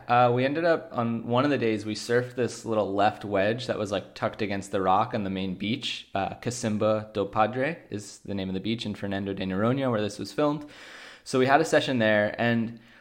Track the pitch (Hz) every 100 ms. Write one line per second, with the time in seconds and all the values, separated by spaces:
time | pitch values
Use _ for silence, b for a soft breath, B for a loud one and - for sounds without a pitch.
0 | - 123 123 120 131 151 170 160 - -
1 | 117 117 110 120 143 135 117 110 104 107
2 | - 120 123 127 113 - 113 110 98 101
3 | 104 - 101 101 101 117 120 104 101 101
4 | - - 113 - 101 98 92 104 92 95
5 | 117 120 98 95 95 90 101 131 - -
6 | - 98 92 - 120 113 113 104 107 107
7 | 107 104 98 110 107 120 139 170 - 104
8 | - - - 98 95 95 101 117 107 98
9 | 101 98 98 98 95 95 113 135 135 113
10 | 104 - 107 - 147 151 147 B B B
11 | B B - 131 127 143 156 123 123 127
12 | 110 107 104 - 117 117 113 - b b